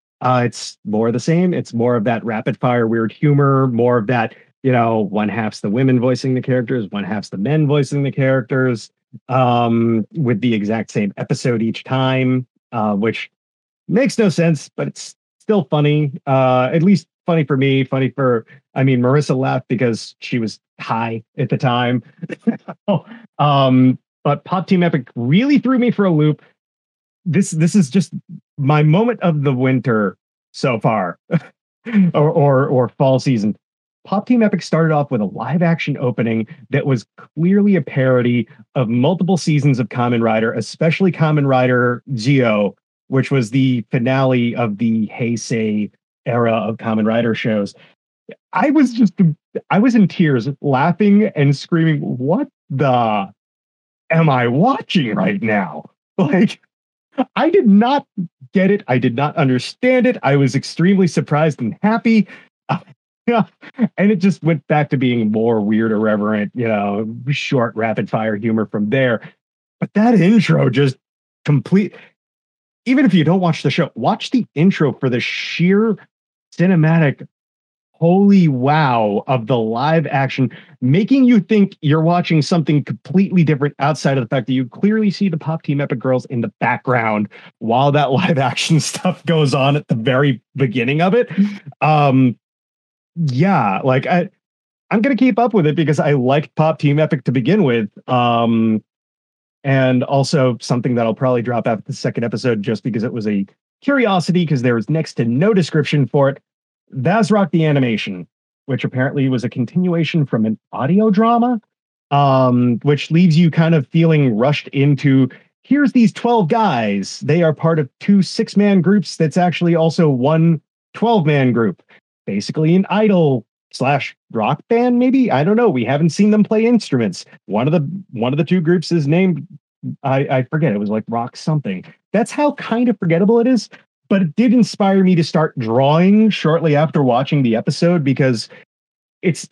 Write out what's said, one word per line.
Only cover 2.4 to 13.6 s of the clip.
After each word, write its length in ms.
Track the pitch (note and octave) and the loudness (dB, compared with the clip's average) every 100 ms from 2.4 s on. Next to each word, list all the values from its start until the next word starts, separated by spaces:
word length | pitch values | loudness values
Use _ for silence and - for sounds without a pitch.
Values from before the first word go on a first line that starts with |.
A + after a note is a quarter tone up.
| C3+ G#2+ | -6 -4
fire, 280 | B2+ A#2+ A2+ | -2 0 0
weird 260 | A2+ A2+ | -2 -4
humor, 540 | - D3 C#3+ C#3 C3+ C3 | -2 0 2 2 2 0
more 300 | A2+ A#2+ B2 | 0 0 0
of 80 | G#2 | 0
that, 260 | B2 A2 - _ _ | -2 -4 -8 _ _
you 100 | C3 | -2
know, 280 | B2 A#2 A2+ | 0 2 0
one 280 | G2 G#2 G#2+ | -2 -2 -4
half's 320 | G#2+ G#2+ - | -4 -6 -6
the 100 | G#2 | -4
women 280 | A#2 C3+ B2+ | 0 2 2
voicing 340 | B2+ B2+ C3+ | 0 -2 -2
the 80 | B2+ | -4
characters, 460 | B2+ B2+ A#2 B2+ G2 | -2 -2 -2 -4 -6
one 140 | G2+ | -8
half's 240 | F#2+ G#2 - | -6 -6 -8
the 60 | F#2+ | -6
men 280 | A2 D#3 D3 | -2 0 2
voicing 360 | D3 C3+ C#3+ | 0 -2 -4
the 100 | C#3 | -4
characters, 800 | - C3+ C3 A2+ C3 B2+ A2+ - _ _ - - | -2 0 0 -2 -2 -2 -4 -8 _ _ -20 -4
um, 800 | B2+ B2 A#2+ A#2+ A#2 A#2 A2+ G#2 | 0 2 2 2 2 2 0 -2
with 260 | E3 B2 G#2 | -4 -2 0
the 140 | B2 | 0
exact 360 | A2 G2+ A2 G2+ | -2 -2 -4 -4
same 220 | A#2 G2+ - | -4 -4 -6
episode 460 | - C#3 C3+ A#2 | -6 -4 -2 -2
each 220 | A2+ - | -4 -6
time, 600 | - C3 C3 C3 B2+ B2+ B2+ _ _ | -6 -2 0 0 0 -2 -4 _ _
uh, 220 | A#2+ G#2+ | -4 -2
which 360 | G2+ A2+ G#2+ - _ _ _ | 0 -2 -4 -10 _ _ _